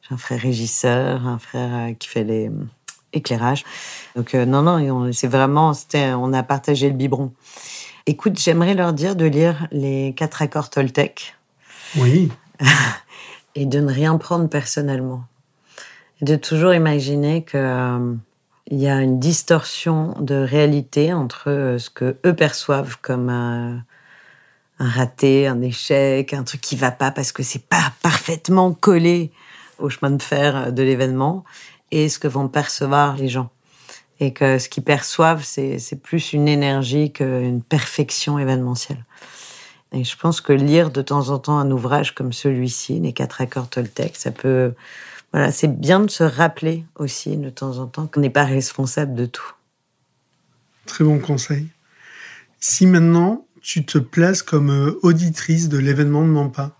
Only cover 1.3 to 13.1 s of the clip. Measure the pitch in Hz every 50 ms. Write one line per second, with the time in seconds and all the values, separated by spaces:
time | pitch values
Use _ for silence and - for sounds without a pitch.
1.3 | 120 113 - - - 123 123 123 123 120 117 117 113 - - - - 117 110 107
2.3 | 113 110 107 110 104 104 101 110 - _ _ - - - _ _ - 160 - -
3.3 | 123 113 117 123 139 139 - - - - - - - - - - - 120 117 -
4.3 | - 131 123 127 131 139 147 170 175 165 147 135 131 127 123 123 120 - - 123
5.3 | 123 135 135 135 143 151 160 160 147 - - _ - 147 139 131 127 123 123 131
6.3 | 135 131 123 - 139 135 - - 147 135 135 143 139 127 131 139 139 127 139 131
7.3 | 120 _ _ - - - - - - - - - - - _ - 151 - - 220
8.3 | 190 - - 175 165 165 170 180 202 185 180 170 165 143 151 185 196 180 160 156
9.3 | 143 143 160 170 170 147 165 160 - 147 139 139 135 135 135 135 131 - 156 151
10.3 | - - 156 - - 156 139 - - 143 135 127 123 - 147 - - - - -
11.3 | - _ _ _ _ _ _ _ - - - - - 151 127 123 135 175 185 139
12.3 | 117 - _ _ _ _ 139 - - 143 123 113 110 - - _